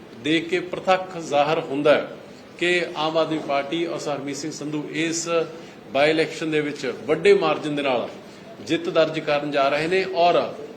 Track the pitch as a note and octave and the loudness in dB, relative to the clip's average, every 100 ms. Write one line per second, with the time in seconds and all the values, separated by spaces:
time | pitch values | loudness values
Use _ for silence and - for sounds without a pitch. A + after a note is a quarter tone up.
0 | - - D3 E3 - F3+ E3+ E3+ F#3+ F#3 | -20 -8 0 0 0 -4 -2 -4 2 2
1 | - E3+ D3 C#3+ D3 E3 - C#3 D3 A#2+ | 0 -10 0 2 4 2 -2 2 4 4
2 | - - - - - - F3 F3 E3 D3+ | 2 -10 -18 -20 -20 -4 0 2 0 -2
3 | D#3 D#3+ D3+ D#3 D3 C#3 C#3 E3 E3 D3 | 0 0 0 -2 0 -2 -2 -4 -4 -4
4 | D#3 C#3 C#3 C#3 D#3 C#3 D3+ D3+ C#3 D3+ | -4 -4 -6 -8 -8 -8 -6 -6 -6 -4
5 | E3 E3 E3+ E3 D#3+ - - - - C3+ | -2 -2 -2 -2 -2 -8 -18 -18 -4 2
6 | D3+ D#3+ D3+ - D#3+ D3+ D3 C#3+ B2+ G#2+ | 4 4 0 -2 -2 0 -2 -4 -6 -6
7 | A2 D#3+ G3+ F#3+ D#3 D3+ D3+ C#3+ C#3 A#2 | -2 2 6 6 4 0 -2 -2 0 0
8 | G2 - - - - - - D#3+ F3+ E3 | -2 -10 -18 -20 -18 -14 -4 -2 0 2
9 | D#3 D3+ D3+ C#3+ D3 C#3 C#3 D3 E3 F#3+ | 2 0 0 -2 0 2 2 2 2 0
10 | F#3+ E3+ F3 D#3 - - - | 0 2 4 4 2 -6 -14